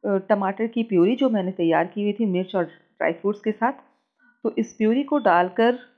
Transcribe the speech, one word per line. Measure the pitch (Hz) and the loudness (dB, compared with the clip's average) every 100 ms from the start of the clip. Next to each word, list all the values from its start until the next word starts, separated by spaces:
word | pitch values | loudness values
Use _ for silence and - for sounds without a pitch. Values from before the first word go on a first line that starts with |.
अ, | 208 196 190 | 0 -2 0
टमाटर | 208 190 196 226 | 0 0 -2 -4
की | 233 | -4
प्यूरी | 226 185 175 240 | 0 2 2 2
जो | 269 | 0
मैंने | 220 185 | 0 -4
तैयार | 190 165 160 175 | -2 0 2 0
की | - | -2
हुई | 208 | -4
थी | 202 220 | -2 -2
मिर्च | 180 185 196 | -2 -2 -4
और | |
ड्राई | 165 - _ _ 165 | -4 -8 _ _ -4
फ्रूट्स | 165 196 208 | -2 -6 -4
के | 220 | -6
साथ। | 214 233 285 _ _ _ _ _ _ | -2 -4 -4 _ _ _ _ _ _
तो | 226 - | -6 -4
इस | 226 | -6
प्यूरी | - 214 240 | -2 0 0
को | 285 294 | 0 0
डालकर | 214 175 180 180 233 247 - | 4 2 2 2 0 0 -8